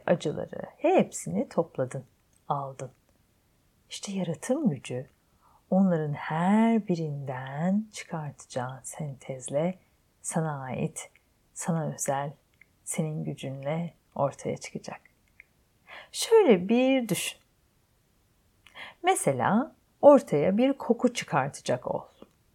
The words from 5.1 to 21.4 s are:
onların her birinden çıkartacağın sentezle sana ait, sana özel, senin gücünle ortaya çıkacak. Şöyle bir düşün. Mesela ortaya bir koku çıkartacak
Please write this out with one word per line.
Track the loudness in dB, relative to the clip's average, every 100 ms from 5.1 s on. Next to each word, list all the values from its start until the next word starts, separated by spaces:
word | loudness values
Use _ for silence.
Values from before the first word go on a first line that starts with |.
| _ _ _ _ _ 0
onların | 2 4 2 -2
her | -4 -4 -2 2 4 4 2 0
birinden | -2 -2 -6 -8 -8 -8 -4 0 0 -2
çıkartacağın | -10 -10 -10 -8 -12 -10 -8 -8 -10
sentezle | -12 -10 -10 -10 -12 -12 -4 -2 -2 -4 _ _ _ _
sana | -6 -2 -2 -4
ait, | -6 -4 -4 -6 -16 _ _ _ _
sana | -8 -4 -2 -2
özel, | -4 -4 -2 -4 -10 _ _ _ _
senin | -8 -4 -4 -4
gücünle | -8 -8 -10 -8 -4 -4 -6 -10 _ -2
ortaya | -2 -2 -6 -6
çıkacak. | -8 -12 -12 -14 _ _ _ _ _ _ _ _ -20 -20 -14
Şöyle | -8 6 8 8 6 4
bir | 4 4 2 0
düşün. | -2 -4 -8 _ _ _ _ _ _ _ _ _ _ _ _ -20 -20 -20 -2
Mesela | 0 2 2 2 2 2 0 -8 _ _
ortaya | 8 8 6 2 2 4
bir | 2
koku | 2 0 2 0
çıkartacak | 0 -2 -2